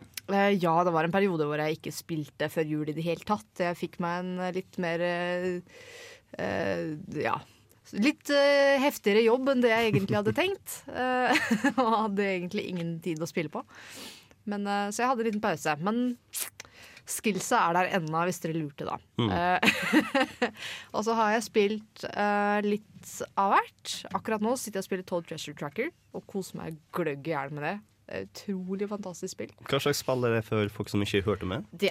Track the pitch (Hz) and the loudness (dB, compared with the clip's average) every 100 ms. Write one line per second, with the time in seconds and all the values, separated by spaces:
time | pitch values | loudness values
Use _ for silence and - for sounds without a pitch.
0 | - - - 196 202 196 170 165 180 165 | -16 -16 -2 2 4 4 4 4 4 4
1 | 165 196 196 170 147 151 151 156 - - | 2 2 2 2 0 0 -2 -2 -6 -10
2 | - 160 147 - 151 - 156 151 151 156 | -6 -6 -6 -4 -2 -2 -2 -2 -4 -4
3 | 170 165 - 208 - - 175 175 175 - | -4 -4 -2 -4 -4 -4 -2 -2 -6 -4
4 | 175 175 180 180 185 180 185 - 170 170 | -4 -2 -4 -4 -4 -4 -6 -4 -2 0
5 | 175 175 175 180 180 180 - - - - | 0 0 -2 -2 -2 -4 -8 -20 -20 -20
6 | - - _ - 180 196 196 175 165 156 | -20 -20 _ -8 -4 -2 -2 -2 -4 -6
7 | - 147 113 - - _ _ _ - - | -8 -4 -2 -2 -6 _ _ _ -10 0
8 | 254 302 - 285 277 285 277 277 285 - | 0 0 2 4 6 6 6 6 4 2
9 | 208 208 226 254 262 254 240 220 226 202 | 4 6 6 4 4 4 4 4 4 2
10 | 196 208 208 214 370 392 - - - 254 | 2 2 2 2 0 -2 -8 -14 -10 -4
11 | 254 254 247 302 - 220 277 - 233 220 | 0 2 2 2 2 2 2 2 2 2
12 | 220 196 196 185 175 208 - 180 170 165 | 0 0 0 0 -2 -4 -4 -4 -4 -4
13 | 180 156 165 - 151 - - - - - | -4 -4 -4 -4 -4 -8 -12 -18 -18 -16
14 | - - - - - 202 202 202 202 208 | -16 -18 -20 -14 -8 -6 -2 -2 -2 0
15 | 247 247 226 208 214 160 156 147 180 233 | 0 2 0 0 0 0 0 0 0 0
16 | 247 240 _ - - - - - - - | 0 -4 _ -8 -8 -10 -20 -20 -20 -20
17 | - - 226 180 - 240 170 175 185 190 | -10 -2 0 0 2 2 4 4 2 2
18 | 156 160 175 180 165 160 147 - 156 - | 0 0 0 -2 -2 -2 -4 -6 -8 -8
19 | - - 113 175 180 180 - - - 320 | -8 0 2 2 2 4 4 2 2 2
20 | 247 277 262 - 233 - - - - - | 4 2 0 0 -4 -4 -12 -12 -6 -2
21 | 214 226 214 226 226 220 202 214 - - | 0 2 4 2 2 4 4 2 -6 -12
22 | - - 208 208 208 208 208 208 - - | -8 -2 2 2 2 2 2 0 -4 -18
23 | - - - - 196 302 466 - - - | -16 -10 -6 0 4 4 2 -8 -12 -10
24 | - 185 226 220 214 254 - 196 185 185 | -6 -6 -2 -2 0 -2 -2 -6 -4 -6
25 | 185 175 170 156 - 147 147 175 302 - | -2 -6 -4 -10 -10 -8 -8 -4 -6 -8
26 | _ 202 - 196 180 170 165 160 _ - | _ -14 -8 -8 -8 -8 -10 -12 _ -4
27 | 156 139 160 151 139 147 147 208 - _ | -2 -2 -4 -4 -4 -6 -6 -6 -10 _
28 | - - 196 - - 190 185 190 202 208 | -12 -10 -10 -12 -8 -6 -6 -6 -4 -6
29 | 196 170 190 - 220 - - 135 143 143 | -10 -10 -10 -10 -12 -12 -2 0 2 0
30 | - 127 123 113 - 110 104 - 107 104 | -2 0 2 0 0 0 0 -2 -4 -2
31 | 101 101 95 92 90 110 - 170 196 | 2 2 2 0 -2 -6 -6 -2 -2